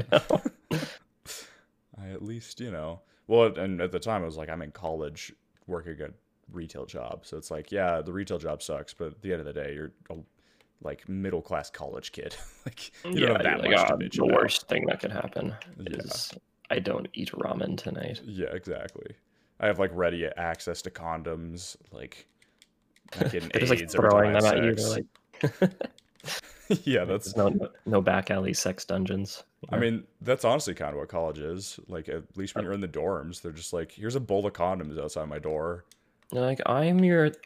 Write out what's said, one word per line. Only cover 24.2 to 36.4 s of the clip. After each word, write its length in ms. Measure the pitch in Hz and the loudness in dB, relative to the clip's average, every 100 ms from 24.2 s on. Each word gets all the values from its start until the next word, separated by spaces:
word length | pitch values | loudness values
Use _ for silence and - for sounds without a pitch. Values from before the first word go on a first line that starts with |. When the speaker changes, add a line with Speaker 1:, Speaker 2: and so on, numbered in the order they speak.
| 104 | 8
Speaker 2:
I 60 | |
have 0 | |
Speaker 1:
them 140 | 101 107 | 6 6
at 60 | - | 6
you. 40 | 113 | 4
Speaker 2:
sex. 80 | |
Speaker 1:
They're 140 | 107 107 | 2 0
like 180 | 107 - _ _ - | -2 -4 _ _ -2
<laughs> 80 | 147 - 185 - - - _ _ - - - - - | -2 4 2 2 -10 -12 _ _ -10 -10 -10 -8 0
Speaker 2:
<laughs> 160 | 208 | 0
Yeah, 200 | 143 120 | 4 2
Speaker 1:
Like, 0 | |
Speaker 2:
that's 200 | 90 101 | 4 0
Speaker 1:
there's 120 | 98 104 | 0 4
no, 320 | 101 196 - - - | 4 4 -2 -6 2
no 140 | 104 | 4
back 300 | 92 95 - | 6 4 2
alley 240 | 98 95 | 0 0
sex 300 | - 92 92 | 0 -2 -4
dungeons, 600 | - 95 95 98 101 - - _ | -2 -2 0 -2 -4 -10 -18 _
you 60 | - | -4
Speaker 2:
I 40 | 117 | 0
Speaker 1:
know? 0 | |
Speaker 2:
mean, 280 | 117 113 - - | 0 0 -6 -6
that's 240 | 110 127 | 0 2
honestly 300 | 113 143 127 | 4 2 0
kinda 220 | 82 73 73 | -4 -4 -4
what 120 | 78 | -4
college 300 | 87 80 76 | -2 -2 -2
is. 400 | 76 92 - - - | -6 -6 -8 -12 -10
Like, 220 | 87 78 | -8 -6
at 280 | 82 - 92 | -8 -8 -8
least 180 | 98 | -6
when 20 | - | -4
Speaker 1:
Uh, 60 | |
Speaker 2:
you're 100 | 87 | -4
in 80 | 101 | -4
the 80 | 92 | -4
dorms, 520 | 76 85 87 80 87 | -2 -2 -2 -4 -10
they're 120 | 87 | -10
just 200 | 78 - | -10 -6
like, 200 | 87 82 | -6 -6
"Here's 240 | - 110 131 | -8 -4 -2
a 40 | |
bowl 260 | 117 98 101 | 0 2 2
of 60 | |
condoms 480 | - 87 95 76 76 | 0 0 0 -4 -6
outside 280 | 73 80 78 | -6 -4 -6
my 100 | 76 | -6
door." 460 | 76 78 82 87 - _ _ _ - | -4 -2 -2 -6 -10 _ _ _ -6
Speaker 1:
They're 100 | 123 | -2